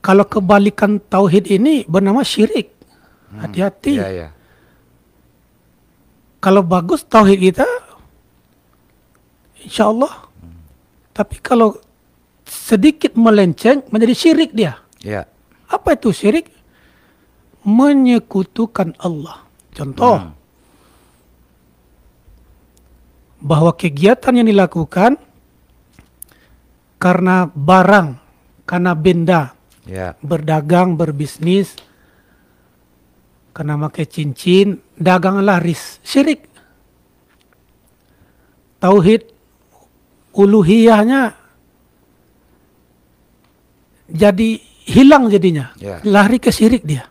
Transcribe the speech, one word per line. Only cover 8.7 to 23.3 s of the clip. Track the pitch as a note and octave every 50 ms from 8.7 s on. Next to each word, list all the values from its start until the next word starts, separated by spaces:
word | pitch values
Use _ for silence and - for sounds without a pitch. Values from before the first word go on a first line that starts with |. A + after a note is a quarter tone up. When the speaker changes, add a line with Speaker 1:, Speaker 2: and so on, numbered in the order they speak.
| _ _ _ _ _ _ _ _ _ _ _ _ _ _ _ _ _ _
Speaker 1:
insya | - G3+ - - G#3+ G#3 A3
Allah. | A#3 C#4 D#4 - - - _ _ -
Speaker 2:
Hmm. | - - - - - _ _ _ _ _ _ _ _ _ _
Speaker 1:
Tapi | - G3+ _ -
kalau | - _ - C4 A#3 A3+ G#3+ - - _ _ _ _ _ _ _ _ _ _ _ _ _ -
sedikit | - - - - A3+ G3 G3+ D#4 D4+ _ - - -
melenceng, | A#3 A3+ A3+ G#3+ G#3 G3 F3 D3 - - A3 C#4 C#4+ - - G#3+
menjadi | A3 A#3 A#3+ B3
syirik | - - E4 D#4 D#4 D#4+ -
dia. | - G#3+ G#3 D3 - - _ _ _ _
Speaker 2:
Ya. | - G2+ G#2 G2 - _ _ _ _ _ _ _ _ _
Speaker 1:
Apa | - G4+ _ - D4+
itu | - - A#3
syirik? | E3+ - - G3+ A#3+ E4+ - _ _ _ _ _ _ _ _ _ _ _ _ _ _ _ _ _ _ _ _ _ _ _
Menyekutukan | _ G3+ G#3+ A#3 C4+ C#4+ C#4+ C#4 C4 B3 A#3+ A#3 - _ - F#3+ F#3 - _ - A3+ A3 _ - F#3+ E3 -
Allah. | _ - F3+ E3 D3 C3+ - - - _ _ _ _ _ _
Contoh, | - - D3 C3+ C3 - A#3+ B3 G#3
Speaker 2:
Hmm. | C3+ F#2 D#2+ D2+ _ _ _ _ _ _ _ _ _ _ _ _ _ _ _ _ _ _ _ _ _ _ _ _ _ _ _ _ _ _ _ _ _ _ _ _ _ _ _ - _ _ _ _ _ _ _ _ _ _ _ _ _ _ _ _ _ _ _